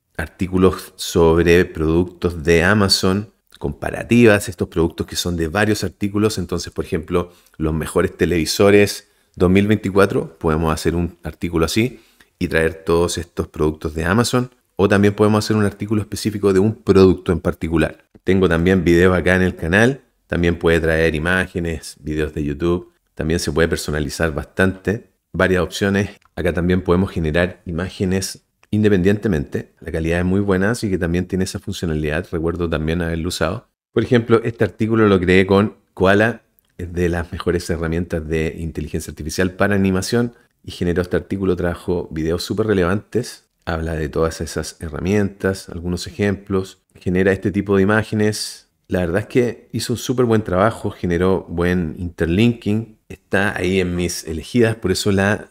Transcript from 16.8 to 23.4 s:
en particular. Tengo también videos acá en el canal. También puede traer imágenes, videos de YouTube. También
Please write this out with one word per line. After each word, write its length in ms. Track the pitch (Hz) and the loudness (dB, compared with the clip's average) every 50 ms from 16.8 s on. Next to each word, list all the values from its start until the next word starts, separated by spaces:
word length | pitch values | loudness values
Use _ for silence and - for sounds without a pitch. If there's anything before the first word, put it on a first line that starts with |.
| _ - 95 95 95 92 87 87 - - 90 | _ 4 6 8 8 8 6 4 0 -2 -2
en 80 | 80 | 0
particular. 640 | - 87 85 - - 82 82 82 78 76 - _ _ _ _ _ _ | 0 -4 -4 -4 -6 -2 0 0 0 0 -2 _ _ _ _ _ _
Tengo 260 | - 92 95 95 87 | 0 2 4 4 4
también 360 | 82 82 85 90 98 95 80 | 4 2 4 4 2 4 4
videos 320 | 85 85 85 87 92 92 | 4 4 6 6 4 4
acá 180 | 87 82 87 92 | 2 2 2 2
en 80 | 92 92 | 2 2
el 140 | 90 87 | 0 -2
canal. 460 | - - 80 87 101 113 123 139 139 _ _ _ _ _ _ | -2 -4 0 2 4 4 4 2 -2 _ _ _ _ _ _
También 300 | - 85 85 85 82 82 | -2 0 2 0 0 2
puede 200 | - 85 82 85 | 2 2 2 4
traer 360 | 80 82 80 80 82 82 78 | 2 2 2 2 2 2 0
imágenes, 800 | 76 78 87 90 92 92 90 - 92 85 85 82 78 - - - _ | 0 -2 0 0 0 -2 -2 -4 -6 -4 -4 -6 -8 -10 -16 -20 _
videos 340 | - 73 76 78 78 73 - | -10 -6 -4 -4 -4 -4 -4
de 100 | 80 76 | -6 -4
YouTube. 480 | 71 71 69 82 85 87 87 - - _ _ _ _ _ | -4 -4 -2 0 0 0 -2 -4 -10 _ _ _ _ _
También 260 | - 73 78 80 87 | -6 -2 -2 -2 -2